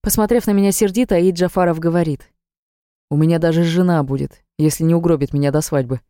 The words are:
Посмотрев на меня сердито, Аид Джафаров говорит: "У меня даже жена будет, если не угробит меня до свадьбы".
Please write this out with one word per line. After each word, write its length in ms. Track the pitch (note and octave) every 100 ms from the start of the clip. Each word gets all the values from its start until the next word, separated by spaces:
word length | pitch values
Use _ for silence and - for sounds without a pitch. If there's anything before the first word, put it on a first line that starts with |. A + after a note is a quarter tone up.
Посмотрев 460 | - G3+ G#3 A#3+ A3
на 40 |
меня 200 | G3+ G3
сердито, 440 | F#3+ G#3 G3 B3+ F3
Аид 200 | F3+ F3
Джафаров 440 | F3+ - F3 D#3+
говорит: 520 | E3 E3+ E3 C#3 - _ _ _ _ _ _ _ _
"У 80 | D3
меня 220 | D#3+ E3
даже 240 | E3 D#3+
жена 400 | E3+ E3 F3+ E3
будет, 400 | C3+ C3+ C#3 - _ -
если 260 | D3+ -
не 120 | D#3+ E3+
угробит 380 | E3+ D#3 C#3
меня 180 | C#3+ C#3+
до 100 | D3+
свадьбы". 400 | - D3 B2 C3